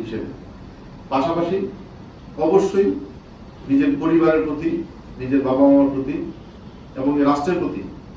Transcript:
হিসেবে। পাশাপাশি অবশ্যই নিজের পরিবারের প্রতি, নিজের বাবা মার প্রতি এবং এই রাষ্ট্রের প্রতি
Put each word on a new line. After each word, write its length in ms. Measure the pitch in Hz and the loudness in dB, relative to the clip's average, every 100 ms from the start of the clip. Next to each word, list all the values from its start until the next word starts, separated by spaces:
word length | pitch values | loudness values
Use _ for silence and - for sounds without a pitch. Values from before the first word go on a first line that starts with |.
হিসেবে। 240 | 107 107 87 - - - - - - - - | -6 -8 -8 -12 -16 -18 -18 -18 -18 -18 -4
পাশাপাশি 440 | 139 135 165 175 190 - - - - - - - - - | -2 0 0 0 -2 -4 -8 -16 -18 -18 -18 -14 -2 4
অবশ্যই 420 | 190 - 190 202 - - - - - - - - | 4 4 2 2 0 -6 -16 -20 -20 -20 -14 0
নিজের 220 | 139 143 143 | 2 2 2
পরিবারের 400 | 160 165 160 156 156 | 2 4 6 4 2
প্রতি, 240 | 147 165 170 - - - - | -2 -2 -4 -6 -12 -16 -10
নিজের 200 | 254 - - | -2 0 2
বাবা 160 | 262 - | 4 6
মার 200 | 139 139 | 6 4
প্রতি 220 | - - - - - - - - - - - | 0 -4 -4 -6 -10 -16 -20 -20 -20 -14 -4
এবং 100 | 139 147 | -2 2
এই 40 | 139 | 2
রাষ্ট্রের 280 | - - 175 | 2 2 0
প্রতি 200 | - 131 98 - - | -2 -4 -10 -14 -18